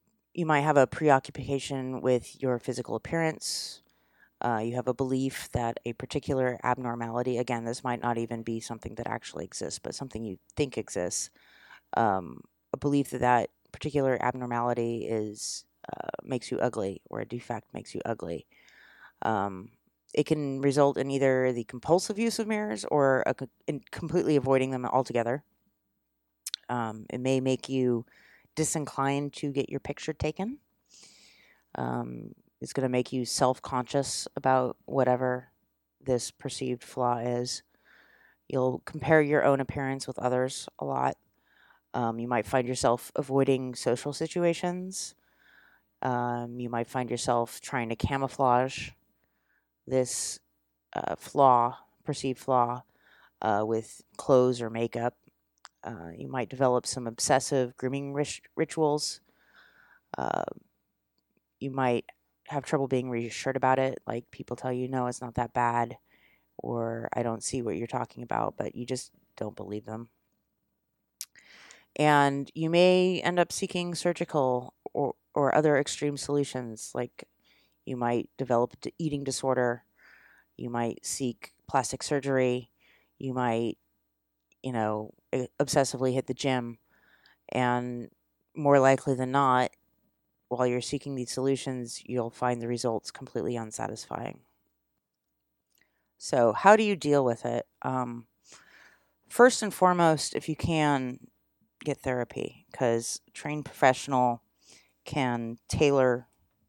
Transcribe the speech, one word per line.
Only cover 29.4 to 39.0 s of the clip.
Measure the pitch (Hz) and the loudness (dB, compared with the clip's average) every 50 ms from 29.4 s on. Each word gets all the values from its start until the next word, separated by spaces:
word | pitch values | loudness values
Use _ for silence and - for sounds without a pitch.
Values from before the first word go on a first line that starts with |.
| - 143 | -6 -4
get | 135 139 127 - | -2 -2 -4 -2
your | - 135 | -6 -6
picture | - - 147 - - - 151 | -6 -8 -10 -6 -8 -8 -6
taken. | - - 156 - - 190 233 277 - _ _ _ _ _ _ - - - - - - - - _ _ _ _ _ _ _ _ - | -4 -4 -4 -4 -4 -6 -6 -8 -10 _ _ _ _ _ _ -20 -20 -20 -20 -20 -20 -20 -20 _ _ _ _ _ _ _ _ -8
Um, | 123 127 123 123 123 120 120 123 117 107 113 - - _ _ _ _ | -6 -4 -4 -4 -4 -6 -8 -10 -12 -14 -16 -18 -20 _ _ _ _
it's | 131 - | -14 -8
gonna | - 139 131 127 | -4 -2 -2 0
make | 123 127 123 - | 0 0 0 0
you | 135 127 120 | -4 -4 -4
self-conscious | 113 - - 127 127 131 - - - 135 123 123 - - 139 135 - - - - - - | -4 0 2 4 2 2 0 -4 -4 -4 -4 -2 0 0 0 0 0 -4 -6 -8 -8 -8
about | - - 135 131 131 127 123 - - _ | 0 2 4 4 4 4 0 -4 -8 _
whatever | - - 135 127 123 123 123 131 127 127 127 127 - _ _ _ _ _ _ _ _ _ _ | -2 0 2 4 4 4 2 2 0 -2 -2 -6 -12 _ _ _ _ _ _ _ _ _ _
this | 139 135 127 120 - - | _ 0 0 0 -2 -6
perceived | - - - 135 - - 135 127 127 120 | -10 -10 -10 -10 -6 -4 -4 -4 -4 -6
flaw | - - - 131 123 123 120 120 | -8 -8 -4 0 0 2 2 0
is. | 117 123 120 123 123 120 - - - _ _ _ _ _ - - _ _ _ _ _ _ _ _ _ - | 0 0 -2 -2 -2 -4 -6 -10 -12 _ _ _ _ _ -20 -20 _ _ _ _ _ _ _ _ _ -4
You'll | 135 131 127 131 127 - - | 0 2 2 2 0 -2 -6
compare | - - 156 | -10 -10 -6